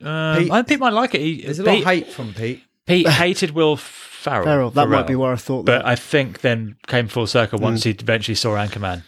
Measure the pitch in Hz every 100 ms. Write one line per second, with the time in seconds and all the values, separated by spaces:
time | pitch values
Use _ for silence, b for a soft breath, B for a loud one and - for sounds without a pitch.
0 | 147 160 160 156 180 208 247 294 254 214
1 | 247 147 160 165 147 151 196 202 175 180
2 | - - 117 98 113 127 _ _ - 180
3 | 160 139 175 185 175 151 156 147 - -
4 | - - 147 120 151 143 123 131 110 107
5 | - 131 131 123 - 131 127 123 123 120
6 | - 147 131 - 127 117 110 - - 127
7 | 113 123 107 123 110 107 107 113 113 101
8 | 113 113 107 104 117 104 104 104 98 87